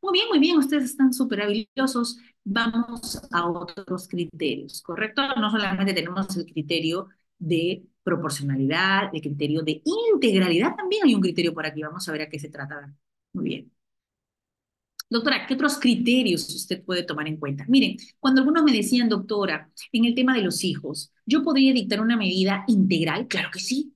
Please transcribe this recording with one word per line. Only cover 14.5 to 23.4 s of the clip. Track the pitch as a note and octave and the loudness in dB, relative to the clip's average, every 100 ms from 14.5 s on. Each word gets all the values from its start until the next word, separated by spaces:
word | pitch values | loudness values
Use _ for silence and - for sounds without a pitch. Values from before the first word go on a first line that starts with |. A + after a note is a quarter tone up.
| _ _ _ _ _ - | _ _ _ _ _ -6
Doctora, | A3+ A#3 A3+ - | -2 2 0 -2
¿qué | |
otros | C4 D4 C#4+ | -2 0 2
criterios | B3 A#3 A#3+ B3 G#3+ E3+ - | 2 2 4 2 2 0 -4
usted | - - F#3 | -10 -8 -8
puede | - F3+ | -4 -4
tomar | F3 D3+ D3+ | -4 -6 -6
en | D#3 | -6
cuenta? | C#3+ C#3 D3+ | -6 -6 2
Miren, | C4 A3 - - _ | 2 2 -4 -16 _
cuando | C4+ C4 | 2 4
algunos | C4 E4 | 4 4
me | D4+ | 4
decían, | A3+ G3 B3 A#3 | 4 4 2 4
"Doctora, | G#3 F#3+ G#3 G3 D#3 - - - | 0 -2 -2 -2 -4 -8 -20 -6
en | A3+ A#3 | 0 2
el | A#3 | 4
tema | B3+ B3+ | 2 2
de | |
los | F#3 - | 0 0
hijos, | F#3 D3+ C3+ D3+ - _ - | -2 -4 -6 -10 -12 _ 0
¿yo | C4+ | 0
podría | C#4 C#4 C4+ | 2 4 6
dictar | B3+ F#3+ G#3 | 4 0 0
una | A3 A#3 | 2 2
medida | F#3+ F#3 F#3+ G3 - | 0 2 2 0 2
integral?". | G#3 - E3+ D#3+ E3+ B3 | 4 4 4 2 -2 -2
Claro | - | -4